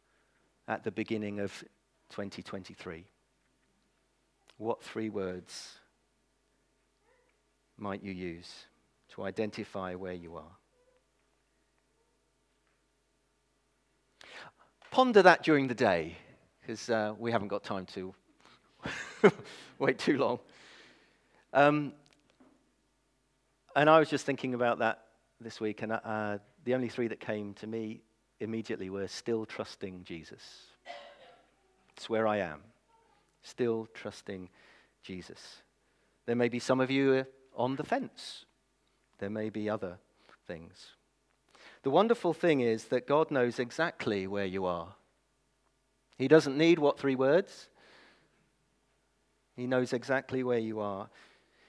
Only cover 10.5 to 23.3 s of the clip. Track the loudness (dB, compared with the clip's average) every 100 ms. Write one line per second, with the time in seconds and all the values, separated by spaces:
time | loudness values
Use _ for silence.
10.5 | -20 _ _ _ _ _ _ _ _ _
11.5 | _ _ _ _ _ _ _ _ _ _
12.5 | _ _ _ _ _ _ _ _ _ _
13.5 | _ _ _ _ _ _ _ -20 -20 -20
14.5 | _ _ _ -2 4 8 10 10 8 6
15.5 | 4 4 2 4 4 0 -10 -20 -20 _
16.5 | _ -12 -10 -2 0 0 -4 -2 -2 -2
17.5 | -8 -6 -8 -8 -10 -10 -12 _ _ -20
18.5 | -20 _ _ -10 -10 -12 6 6 6 -14
19.5 | -18 -18 0 0 2 2 2 2 0 -6
20.5 | -20 -20 -20 -20 -20 _ _ _ _ _
21.5 | 6 6 6 -2 -8 _ _ _ _ -20
22.5 | _ _ _ _ _ _ _ _